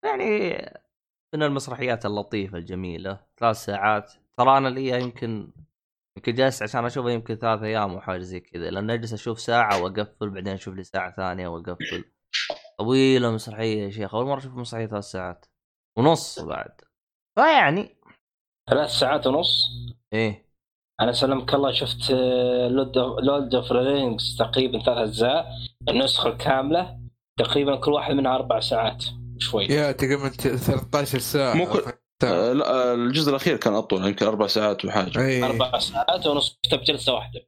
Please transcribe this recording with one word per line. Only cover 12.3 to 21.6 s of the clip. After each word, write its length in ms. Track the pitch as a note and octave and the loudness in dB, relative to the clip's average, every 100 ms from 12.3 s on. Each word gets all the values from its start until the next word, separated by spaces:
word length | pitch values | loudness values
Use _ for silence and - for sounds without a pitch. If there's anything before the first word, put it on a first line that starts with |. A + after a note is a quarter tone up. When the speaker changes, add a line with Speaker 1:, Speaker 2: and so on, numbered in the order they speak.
| - - - - _ | -8 -6 -10 -12 _
Speaker 1:
طويلة 540 | A2 C3 C3+ C3 A#2+ | 2 4 6 4 2
مسرحية 520 | A2+ A#2 G#2+ A2+ G#2+ | -2 -6 -6 -4 -2
يا 60 | G2+ | -4
شيخ، 260 | G#2+ G2 G#2+ | -8 -6 -4
أول 100 | C3 | -4
مرة 120 | C#3 | -6
أشوف 160 | C3+ B2+ | -8 -12
مسرحية 300 | A#2 A2+ A2 | -10 -8 -6
ثلاث 180 | G#2+ | -6
ساعات 420 | G2+ F#2+ F2+ F2 _ _ _ _ _ - | -8 -10 -10 -12 _ _ _ _ _ 2
ونص 420 | C#3 E3 - - | 4 4 -2 -10
بعد. 420 | D#2+ C2 - _ _ _ _ _ _ - | -8 -8 -10 _ _ _ _ _ _ 2
فيعني 580 | D4 D4 E3 E3+ G#3+ _ _ _ _ _ _ _ - | 6 6 6 2 -4 _ _ _ _ _ _ _ 2
Speaker 2:
ثلاث 200 | C3+ D3 | 4 4
ساعات 380 | - C3 C#3+ C3 | 2 2 2 2
ونص؟ 380 | C#3 F3 - - - A#2+ - _ | 2 2 2 0 -4 -12 -14 _
Speaker 1:
إيه. 400 | A2 A2+ G2 _ _ _ _ _ - | 0 0 -2 _ _ _ _ _ 0
Speaker 2:
أنا 100 | A#2 | 2
سلمك 420 | A#2+ C3+ C3+ A#2 | 4 2 2 2
الله 180 | C#3 | 2